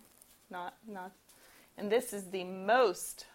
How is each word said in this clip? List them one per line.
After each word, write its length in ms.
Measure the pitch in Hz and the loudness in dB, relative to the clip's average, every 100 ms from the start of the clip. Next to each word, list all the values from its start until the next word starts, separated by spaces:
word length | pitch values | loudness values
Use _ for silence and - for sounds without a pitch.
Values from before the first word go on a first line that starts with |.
| - - - _ - | -16 -20 -20 _ -14
Not, 240 | 180 180 - 220 | -10 -10 -12 -12
not. 240 | 196 185 185 _ - - - - - | -12 -12 -16 _ -20 -20 -20 -20 -8
And 100 | 208 | 0
this 220 | 226 240 | 0 0
is 140 | 202 185 | -6 -6
the 180 | 190 | -6
most 840 | 180 190 190 247 233 175 - - - | -6 -4 4 6 6 4 -6 -12 -16